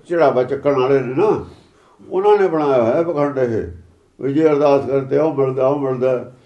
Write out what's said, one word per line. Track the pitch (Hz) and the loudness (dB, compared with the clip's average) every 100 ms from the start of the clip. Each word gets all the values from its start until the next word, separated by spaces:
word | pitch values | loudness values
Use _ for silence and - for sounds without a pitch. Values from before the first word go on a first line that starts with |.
| - | -4
ਚੜਾਵਾ | 170 143 123 | 0 2 2
ਚੱਕਣ | 127 139 143 135 | 0 -2 0 0
ਵਾਲੇ | 131 139 | 2 0
ਨੇ | 123 135 | 0 -2
ਨਾ, | 214 127 85 - _ _ _ _ - | 0 0 -6 -20 _ _ _ _ -8
ਉਹਨਾਂ | 180 208 208 | 0 2 4
ਨੇ | 190 | 2
ਬਣਾਇਆ | 160 143 131 | 0 0 2
ਹੋਇਆ | 113 151 | 2 0
ਪਖੰਡ | 170 147 143 131 | -2 -2 -2 -2
ਇਹ, | 123 107 85 - - _ _ - | -2 -2 -6 -12 -20 _ _ -10
ਵੀ | 139 | -4
ਜੇ | 139 160 | 0 2
ਅਰਦਾਸ | 143 147 139 117 | 2 2 2 0
ਕਰਤੇ | 139 131 143 | -4 -2 0
ਉਹ | 156 | 0
ਮਿਲਦਾ, | 139 131 131 131 | 0 -2 0 0
ਉਹ | 143 | 0
ਮਿਲਦਾ। | 135 127 131 123 - - | -4 -2 -2 -2 -6 -18